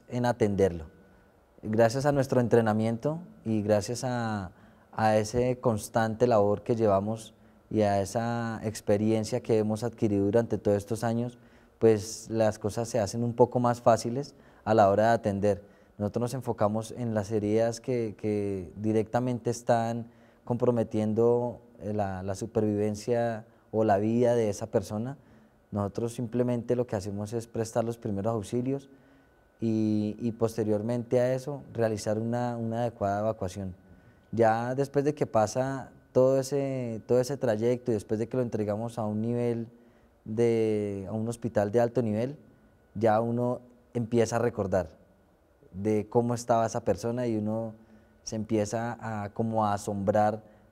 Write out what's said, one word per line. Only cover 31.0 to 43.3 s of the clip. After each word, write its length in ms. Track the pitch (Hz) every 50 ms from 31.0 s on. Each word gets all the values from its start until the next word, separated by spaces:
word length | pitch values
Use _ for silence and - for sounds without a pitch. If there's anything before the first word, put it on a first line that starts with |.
| 117 117 123 123
a 140 | 123 127 131
eso 300 | 131 127 147 143 135 135 - 110
realizar 440 | 110 113 110 110 104 - 110 107
una, 380 | 110 113 117 117 120 123 123 120
una 260 | 117 113 113 113 117
adecuada 380 | 120 117 - - 104 98 101 101
evacuación. 560 | 107 113 110 - - 90 - 101 98 92 90 - - - - - - - _ _ _ _
Ya 420 | - 110 113 110 110 117 117 123 131
después 300 | 135 139 131 - 143 139
de 100 | 151 147
que 120 | 151 143
pasa 680 | 117 - 110 107 104 - 127 131 135 135 135 107 - - - _ _ -
todo 260 | 131 131 131 135 135
ese, 600 | 131 135 143 139 139 135 135 131 123 117 113 107 -
todo 120 | - 120 123
ese 160 | 127 127 143
trayecto 560 | 131 - 123 107 107 110 120 123 120 - -
y 40 | 113
después 240 | 101 98 - 113 107
de 100 | 117 113
que 80 | -
lo 60 | 127 123
entregamos 540 | 117 104 107 107 104 104 107 117 117 113
a 80 | - 110
un 160 | 107 107 107
nivel 460 | 110 117 120 120 120 120 117 117 113 113 - - _ _ _ _ _ _ _ _ -
de, 840 | - 110 110 120 117 117 113 110 110 107 104 104 101 101 98 95 92
a 20 |
un 160 | 104 110 110
hospital 460 | 117 117 117 - 117 - 107 101 104 104
de 80 | 120
alto 200 | 120 120 120 131
nivel, 360 | 120 110 104 107 120 135 147 - - - - _ _ _ _ _ _ _ -
ya 260 | 104 110 110 104 113
uno 400 | 117 117